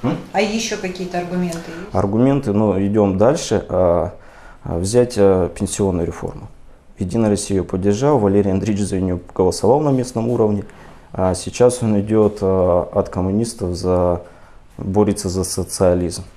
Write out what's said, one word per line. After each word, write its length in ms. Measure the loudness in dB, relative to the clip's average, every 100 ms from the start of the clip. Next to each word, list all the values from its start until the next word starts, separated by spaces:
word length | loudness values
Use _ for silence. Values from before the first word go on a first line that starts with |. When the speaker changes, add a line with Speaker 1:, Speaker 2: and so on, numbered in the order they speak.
Speaker 1:
М? 140 | -2 -4 -4
Speaker 2:
А 80 | -2
ещё 340 | -2 -2 -4 -6
какие-то 440 | -8 -8 -6 -6
аргументы 360 | -4 -4 -4 -6
есть? 380 | -10 -12 -6
Speaker 1:
Аргументы, 580 | -2 0 2 2 0 0
ну, 260 | 0 2 2
идём 400 | 0 2 2 4
дальше. 480 | 2 2 0 -2 0
А, 420 | 2 2 2 0 -8 -20 -20 -20 -16 -8
а, 120 | -4
взять, 360 | 2 2 2 4
а, 300 | 4 4 0
пенсионную 580 | -2 -6 -2 0 0 -4
реформу. 440 | -6 -10 -10 -16 -20 -20 -20 -20 -8
«Единая 300 | -4 0 2
Россия» 300 | 0 0 -2
её 40 |
поддержала, 560 | -2 -2 0 2 2 4
Валерий 320 | 4 4 2
Андреевич 340 | 0 0 -2 -2
за 140 | -2
неё 200 | -2 -2 -6
голосовал 460 | 0 0 2 2 2
на 120 | 2
местном 360 | 0 -2 -4 -2
уровне. 360 | 0 0 0 -6 -18 -20 -20 -12
А 200 | -2 -2
сейчас 480 | -2 -6 2 2 4
он 160 | 0 0
идёт, 380 | 2 2 2 2
а, 480 | 0 2 4 2 2
от 140 | -2 -2
коммунистов 680 | -2 -2 0 -2 -4 -6 -4
за, 460 | 0 2 2 0 -6 -20 -20 -20 -20 -10
борется 520 | -4 0 2 0 -2
за 160 | -4 -4
социализм. 800 | -4 -6 0 2 2 -2 -6 -14